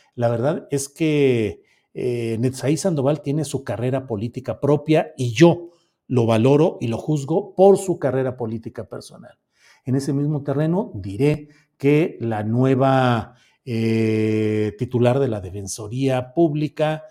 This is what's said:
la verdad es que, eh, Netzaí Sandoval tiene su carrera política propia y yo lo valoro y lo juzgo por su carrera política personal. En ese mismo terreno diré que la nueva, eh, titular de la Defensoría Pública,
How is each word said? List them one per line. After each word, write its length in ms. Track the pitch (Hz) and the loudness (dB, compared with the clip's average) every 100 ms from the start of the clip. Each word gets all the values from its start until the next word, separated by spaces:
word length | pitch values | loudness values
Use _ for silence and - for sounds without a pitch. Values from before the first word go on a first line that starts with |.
| _ | _
la 160 | - 120 | -4 -2
verdad 380 | 117 131 175 - | 0 -2 -2 -4
es 180 | 208 - | -6 -6
que, 760 | - 160 147 139 120 104 - _ _ _ - | -4 0 2 4 2 0 -6 _ _ _ -8
eh, 420 | 127 120 113 110 | -4 -4 -4 -2
Netzaí 380 | 127 127 127 156 | -2 -2 -2 -2
Sandoval 460 | 196 156 135 151 | 0 0 0 -2
tiene 200 | 143 147 | -2 -4
su 200 | 156 - | -4 -6
carrera 420 | - 104 123 131 131 | -6 -4 -2 -4 -4
política 540 | 107 117 123 - - | -6 -6 -8 -8 -4
propia 560 | 143 147 - 156 - - | 0 0 2 0 0 -4
y 140 | 123 | -4
yo 380 | 107 170 170 - - _ _ - | 6 6 6 -2 -20 _ _ -4
lo 180 | 120 113 | 0 2
valoro 520 | 113 120 147 170 - | 4 4 4 4 0
y 60 | 120 | -4
lo 100 | 113 | -4
juzgo 580 | - 151 135 170 - - | -2 -4 -2 -4 -4 4
por 220 | 196 196 | 6 6
su 200 | 190 170 | 2 -2
carrera 380 | 143 131 131 127 | -2 0 -2 -4
política 540 | 113 110 113 117 104 | -8 -8 -10 -14 -14
personal. 500 | 117 - - 117 - _ _ _ _ - | -16 -16 -20 -20 -20 _ _ _ _ -4
En 100 | 131 | -2
ese 160 | 139 | -2
mismo 320 | 139 147 147 | -2 -2 -2
terreno 480 | 143 139 156 180 233 | -2 -2 0 0 -4
diré 540 | 107 95 98 143 147 - _ _ _ | -8 -8 0 0 0 -4 _ _ _
que 400 | 139 147 185 - | 2 2 2 -2
la 240 | 117 107 | -4 -4
nueva, 920 | 107 117 131 135 135 131 127 117 95 - _ _ | -2 2 4 4 4 4 2 0 -2 -12 _ _
eh, 1120 | - 113 113 113 110 110 110 110 107 107 107 101 | -8 -2 0 2 2 2 0 0 0 0 -2 -4
titular 420 | 127 120 120 131 | -4 0 2 2
de 100 | 135 | 0
la 100 | 107 | -4
Defensoría 920 | 92 101 95 - 104 123 135 127 127 | -8 -10 -10 -10 -10 -4 -2 -2 -2
Pública, 720 | - 170 147 151 - 151 156 - | 0 2 2 -4 -2 -4 -4 -10